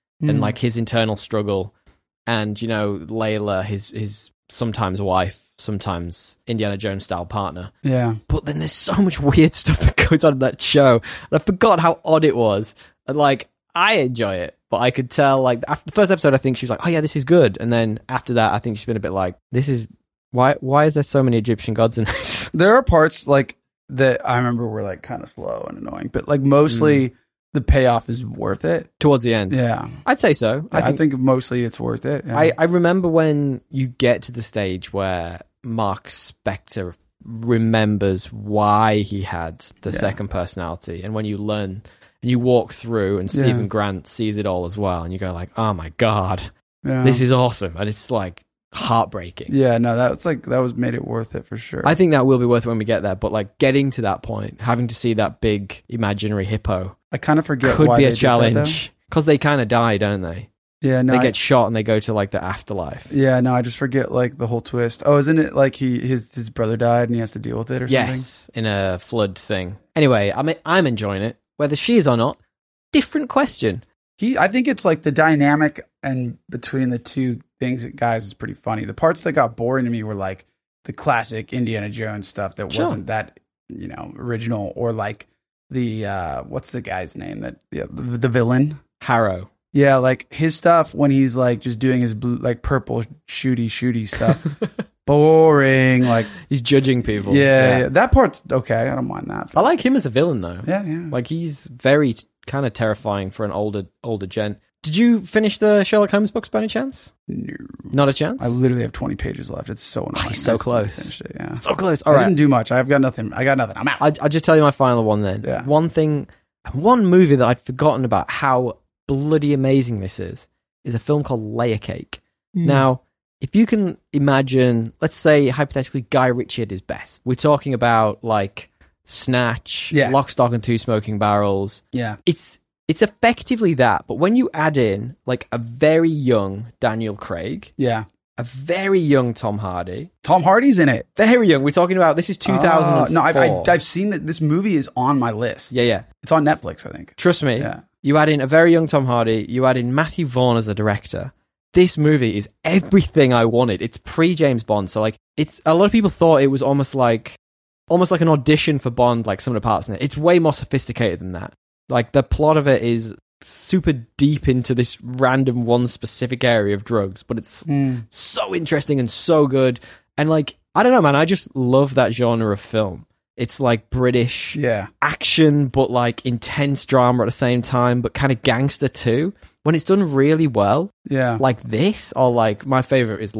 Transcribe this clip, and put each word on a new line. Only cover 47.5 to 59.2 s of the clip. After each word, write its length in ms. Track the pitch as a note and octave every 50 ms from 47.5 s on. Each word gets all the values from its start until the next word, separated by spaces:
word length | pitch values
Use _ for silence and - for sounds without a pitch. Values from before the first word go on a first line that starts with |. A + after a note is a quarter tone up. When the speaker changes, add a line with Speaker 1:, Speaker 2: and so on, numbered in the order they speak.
| A2+ - G2+ F2+ E2
Speaker 1:
And 100 | E2+ G2+
it's, 220 | G#2 G#2+ - - -
like, 340 | B2 A2 F#2+ F2+ E2+ - _ _ _ _ _ _ -
heartbreaking. 720 | - - A#2 A#2 A2+ F#2+ - - - F2 F2+ - - - -
Speaker 2:
Yeah, 260 | C3 C3+ C3+ B2+ A#2
no, 180 | A#2 A#2+ A#2+ A#2
that's, 300 | A#2 B2+ B2 C3+ - -
like, 180 | F3 D3+ A#2+ -
that 100 | - B2
was, 160 | B2+ B2+ B2 A#2+
made 200 | B2 B2 A#2+ A#2+
it 100 | A#2+ -
worth 300 | - A#2 A2+ A#2 - -
it 100 | - -
for 100 | - G#2+
sure. 260 | A2 - - - - -
Speaker 1:
I 100 | - E3
think 160 | D#3+ F#3+ E3+
that 140 | D3+ C3+ B2+
will 120 | C3+ C3+ B2
be 60 | B2
worth 200 | A#2+ A#2+ A#2+ A2+
it 40 | A#2+
when 80 | A#2
we 60 | A2 G#2+
get 180 | G#2+ A2+ F2+ E2
there, 120 | G2+ F#2+
but, 160 | G2 - F2+
like, 260 | - G#2+ G2+ G2 _
getting 320 | - D3 C3+ C3 C#3 C#3 C#3
to 100 | B2+ -
that 200 | A2+ G2 F#2+ - -
point, 360 | - A2 G#2 G#2 G#2 - -
having 280 | G#2+ B2 - A#2 B2
to 80 | A2+ A2+
see 180 | - - A#2+ A2+
that 240 | G#2+ G#2+ G2+ A2+ -
big 420 | - A2 G#2+ G2+ G2+ G2 - - _
imaginary 580 | - A#2+ A#2 A2+ G2+ G2+ G2+ G#2 G#2+ G#2+ G2+ F#2+
hippo 520 | G2+ A2 G#2+ - - G2+ F#2 F#2 G2 - _ _ _
Speaker 2:
I 60 | -
kinda 260 | - - - D3+ D#3 D#3
forget 320 | - D3+ B2 B2 C3 A#2
Speaker 1:
could 120 | D#3 D3+
Speaker 2:
why 100 | B2+ A#2+
Speaker 1:
be 60 | A#2+ C#3
a 20 |
Speaker 2:
they 60 | C3 A#2
did 40 |
that, 40 | A2
though. 280 | C#3+ C3 A#2+ A#2+ A#2 A2+ A2+ C#3+ D3
Speaker 1:
challenge, 280 | D3+ D#3 - - - _ _ _ _
'cause 160 | - E3